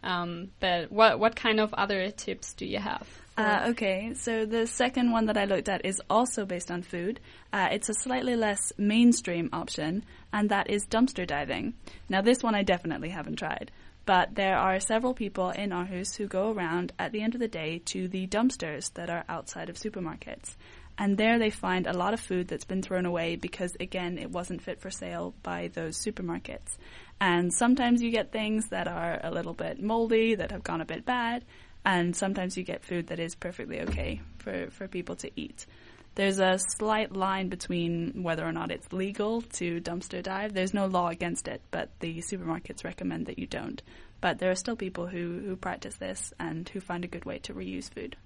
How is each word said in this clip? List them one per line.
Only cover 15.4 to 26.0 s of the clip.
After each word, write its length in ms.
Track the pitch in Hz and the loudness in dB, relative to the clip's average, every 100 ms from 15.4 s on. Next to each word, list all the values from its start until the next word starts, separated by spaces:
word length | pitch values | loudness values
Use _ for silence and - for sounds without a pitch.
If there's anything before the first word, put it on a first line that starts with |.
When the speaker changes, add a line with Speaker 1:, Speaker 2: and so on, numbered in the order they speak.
| 180 | 0
Speaker 2:
in 180 | 175 202 | 0 -2
Aarhus 480 | 180 180 180 196 - | -2 -2 -4 -6 -4
who 100 | 202 | -2
go 240 | 190 208 | 0 0
around 440 | 214 170 170 180 - | 0 0 0 -2 -4
at 140 | 175 | -4
the 80 | 220 | 0
end 140 | 220 | -2
of 60 | 240 | 0
the 80 | 226 | -2
day 340 | 170 156 165 - | -2 -4 -4 -6
to 220 | 190 185 | -4 -4
the 180 | 190 185 | -4 0
dumpsters 640 | 202 247 - 165 151 - | 4 4 2 -6 -4 -6
that 160 | - 170 | -8 -4
are 140 | 170 165 | -4 -4
outside 400 | 165 - 170 165 | -6 -6 -8 -8
of 80 | 175 | -6
supermarkets. 800 | 214 190 170 - - - - - - - - - | -6 -6 -6 -8 -12 -12 -12 -16 -18 -20 -16 -2
And 220 | 202 202 | 2 4
there 200 | 220 233 | 6 6
they 120 | 220 | 4
find 360 | - 185 185 180 | 0 0 0 0
a 60 | |
lot 220 | 180 180 | 0 0
of 60 | 226 | 0
food 280 | - 185 180 | -2 -2 -2
that's 160 | - | -6
been 160 | - 190 | -4 -4
thrown 240 | 185 185 | 0 0
away 320 | 180 175 165 170 | 0 0 0 -2
because, 400 | 175 - 180 - | -6 -4 -6 -4
again, 380 | 180 185 175 175 | -6 -4 -4 -4
it 140 | - | -4
wasn't 320 | 180 180 170 | -6 -4 -6
fit 180 | - - | -6 -8
for 100 | 185 | -8
sale 440 | - 180 170 175 - | -8 -8 -6 -6 -8
by 260 | - 175 175 | -6 -4 -4
those 280 | 175 165 160 | -6 -6 -4